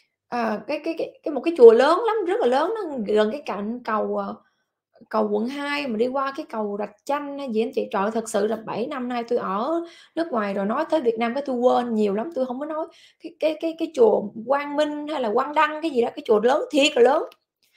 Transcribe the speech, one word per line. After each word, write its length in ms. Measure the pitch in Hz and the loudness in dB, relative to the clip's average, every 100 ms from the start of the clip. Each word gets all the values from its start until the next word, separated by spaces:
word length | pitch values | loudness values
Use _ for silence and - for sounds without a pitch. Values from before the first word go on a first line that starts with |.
| _ _ _ | _ _ _
à, 320 | 240 226 208 208 | -4 -4 -4 -6
cái, 140 | 302 | -6
cái, 120 | 330 330 | -6 -6
cái, 220 | - - | -8 -8
cái, 100 | - | -8
một 80 | 285 | -4
cái 120 | 330 339 | -2 10
chùa 140 | 233 | 10
lớn 320 | 226 269 349 466 | 10 6 4 0
lắm, 80 | 440 339 | 0 -2
rất 120 | 415 | 0
là 80 | 262 | 0
lớn, 260 | 254 330 453 | 2 0 -4
nó 220 | 359 277 202 | -6 -6 0
gần 240 | 214 214 | 0 0
cái 100 | 285 285 | -2 -8
cạnh 380 | 202 202 240 | -8 -8 -8
cầu, 340 | 247 214 202 202 | -4 -4 -2 -4
ờ, 180 | 196 214 _ _ _ _ _ _ - | -6 -10 _ _ _ _ _ _ -6
cầu 200 | 220 214 | -2 0
quận 180 | 208 233 | -2 -4
hai 400 | 285 285 285 277 | -6 -6 -4 -4
mà 100 | 214 | -2
đi 100 | 247 | -2
qua 260 | 269 269 269 | -2 -4 -6
cái 80 | 302 | -8
cầu 280 | 226 214 202 | -6 -6 -6
Rạch 160 | 208 - - | -8 -10 -6
Chanh 320 | 285 285 285 | -6 -6 -8
á, 80 | 277 | -4
gì 160 | 214 | -2
anh 100 | 226 - | -2 -2
chị? 120 | 208 | -4
Trời 100 | 208 | -2
ơi, 80 | 196 | -2
thật 180 | 226 220 | -2 -4
sự 180 | 202 208 | -2 -2
là 80 | 220 - | -2 -6
bảy 220 | 156 254 | -6 -6
năm 200 | 285 247 | -6 -6
nay 160 | 247 | -6
tôi 160 | 233 240 | -4 -4
ở 440 | 190 196 254 330 339 - - - | -2 -4 -2 -4 -6 -14 -10 -6
nước 120 | 339 | -4
ngoài 220 | 240 202 | -2 -2
rồi, 120 | 196 196 | -2 -2
nói 200 | 247 320 | -2 0
tới 120 | 320 | 0
Việt 180 | 240 226 | 0 0
Nam 140 | 233 | -2
cái 100 | 254 277 | -2 -4
tôi 100 | 247 | 2
quên 380 | 247 247 240 | 4 4 2
nhiều 200 | 220 208 | 0 0
lắm, 160 | 196 320 269 | 0 -4 -4
tôi 100 | 254 | -4
không 140 | 247 | -6
có 60 | 302 | -6
nói. 220 | 311 320 - _ _ | -6 -8 -12 _ _
Cái, 120 | 320 - | -20 -4
cái, 180 | 311 311 | -2 -2
cái, 140 | 330 320 | -4 -4
cái 120 | 330 | -4
chùa 300 | 277 226 202 208 - 226 | 2 4 4 0 -6 -2
Quang 280 | 277 294 285 | 0 0 -2
Minh 320 | 302 294 294 | -2 -4 -6
hay 140 | 302 | -4
là 100 | 233 | -2
Quang 200 | 220 277 | 0 0
Đăng 280 | 294 302 302 | 2 0 0
cái 100 | 311 | -2
gì 100 | 262 | 0
đó, 80 | 240 - | 0 -2
cái 80 | 285 | 2
chùa 140 | 208 | 2
lớn, 220 | 226 294 494 | 4 2 2
thiệt 200 | 302 294 294 | 2 4 6
là 60 | |
lớn. 220 | 240 302 - - _ _ _ | 4 4 -2 -10 _ _ _